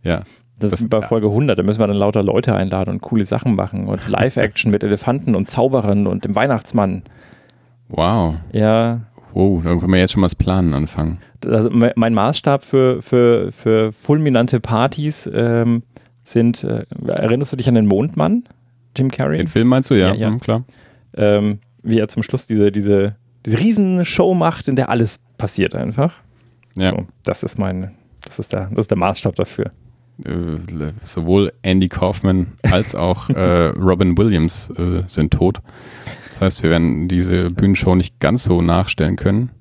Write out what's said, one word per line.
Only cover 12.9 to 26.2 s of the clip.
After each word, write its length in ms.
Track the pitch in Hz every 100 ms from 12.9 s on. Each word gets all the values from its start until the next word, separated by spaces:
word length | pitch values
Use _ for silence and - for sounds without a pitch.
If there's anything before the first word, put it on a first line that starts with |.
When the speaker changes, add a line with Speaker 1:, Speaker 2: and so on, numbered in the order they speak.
| 123
Speaker 2:
für, 500 | - 123 120 117 92
für 400 | - - 110 110
fulminante 680 | 107 - 151 151 123 123 123
Partys, 680 | 113 113 135 - 151 147 -
ähm, 480 | 98 117 117 117 117 - - _ _
sind, 420 | - 117 117 113
äh, 220 | - 113 - - -
erinnerst 460 | - 110 123 143
du 40 | 131
dich 100 | 123
an 60 |
den 140 | 120 104
Mondmann, 560 | 98 143 - 156 233 - _ _ _ _ -
Jim 140 | 131
Carrey? 280 | - 135 156
Speaker 1:
Den 100 | 175
Film 200 | 113 120
meinst 220 | 127 135
du? 60 | 113
Ja, 140 | 92
Speaker 2:
Ja, 40 |
ja. 140 | 101 107
Speaker 1:
hm, 120 | 117
klar. 220 | - 113 127 _ - _ _ -
Speaker 2:
Ähm, 420 | 104 104 104 104 _ _
wie 160 | 113 113
er 100 | 107
zum 140 | -
Schluss 240 | - 127 -
diese, 260 | 110 101
diese, 440 | 101 101 101 101 104 _ _ -
diese 100 | 107
Riesenshow 760 | 208 214 190 180 175 - 175 180
macht, 320 | 165 170 -
in 80 | 131
der 140 | 131
alles 320 | 117 110 - _ -
passiert 340 | 107 - 92
einfach. 400 | - - 113 160 -